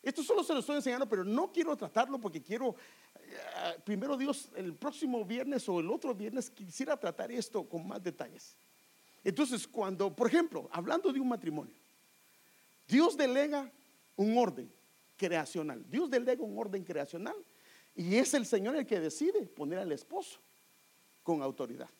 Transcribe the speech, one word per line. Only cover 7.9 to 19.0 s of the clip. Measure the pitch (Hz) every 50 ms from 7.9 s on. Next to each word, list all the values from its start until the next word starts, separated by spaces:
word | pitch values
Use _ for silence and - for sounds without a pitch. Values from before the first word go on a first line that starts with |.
| 202 208
detalles. | 180 180 - - - 120 - - - - - _ _ _ _ _ _ _ _ _ _ _ _ _ _
Entonces, | 202 175 - 294 247 247 214 -
cuando, | - - 233 208 190 190 170 202 196 156
por | - 247
ejemplo, | 233 - 339 339 320 - 160 - -
hablando | - 175 170 226 - 330 - 359
de | 262 269
un | 269 254
matrimonio, | 240 202 - 165 151 151 120 110 - - _ _ _ _ _ _ _ _ _ _ _ _ _ _ _ _ _ _ _ _ _ -
Dios | 202 269 320 349 -
delega | 269 294 254 247 269 285 302 294 285 277 240 - - _ _ _ _ _ _ _
un | - 196 214 226
orden | 240 240 196 - - 120 - - _ _ _ _ _ _ _ _
creacional. | - 196 180 175 160 151 - - 180 156 151 131 113 - 95
Dios | 139 247 349 294
delega | 247 247 240 254 247 240
un | 220 214 202 208
orden | 226 208 190 196
creacional | 175 175 175 151 143 143 - 170 196 262 381 415 349 _ _ _ - - - - - _ _
y | - 170 175 196
es | 233 262 254 -
el | 285 226
Señor | - - 202 190 220 277
el | 311 254
que | - 220
decide | 190